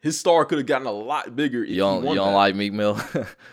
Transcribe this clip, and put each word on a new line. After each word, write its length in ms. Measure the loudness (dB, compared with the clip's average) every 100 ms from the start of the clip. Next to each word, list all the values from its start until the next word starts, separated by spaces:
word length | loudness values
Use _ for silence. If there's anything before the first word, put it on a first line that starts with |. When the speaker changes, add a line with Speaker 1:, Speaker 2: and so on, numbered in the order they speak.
Speaker 1:
his 180 | -4 -2
star 260 | 2 4 4
could 120 | 0
have 80 | 0
gotten 200 | -2 -2
a 60 |
lot 420 | -6 -4 -6 -6 -4
bigger 260 | -2 -2
if 80 | -4
Speaker 2:
You 60 | 0
don't, 240 | 0 0
Speaker 1:
he 40 | 0
won 80 | 0
Speaker 2:
you 40 |
don't 100 | 2
Speaker 1:
that. 40 | 4
Speaker 2:
like 180 | 4
Meek 180 | 2 -4
Mill? 260 | 0 -2 -2 -4 -6 -8 -14 -20